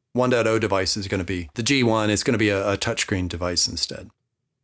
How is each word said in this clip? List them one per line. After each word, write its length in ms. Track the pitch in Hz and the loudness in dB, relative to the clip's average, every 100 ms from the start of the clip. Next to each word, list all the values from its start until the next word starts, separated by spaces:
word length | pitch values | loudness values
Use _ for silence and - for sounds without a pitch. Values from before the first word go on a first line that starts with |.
| _ | _
one 160 | 123 127 | 0 2
point 160 | 120 110 | 2 2
oh 120 | 113 | 2
device 380 | 104 95 92 107 | 2 0 0 -4
is 100 | 95 | -4
gonna 160 | 101 | -4
be 280 | 90 92 87 | -2 -6 -6
the 80 | - | -4
G 200 | 113 139 | 0 2
one. 260 | 117 110 107 | 2 2 2
It's 160 | 104 | 2
gonna 140 | - 113 | 2 2
be 100 | 107 | 2
a, 240 | 98 101 | 2 0
a 60 | 98 | 0
touchscreen 500 | 120 113 - 95 87 | -2 -2 -2 -2 -2
device 400 | 87 87 87 - | -4 -2 0 -2
instead." 420 | - - - - _ _ _ _ _ | -2 -6 -8 -16 _ _ _ _ _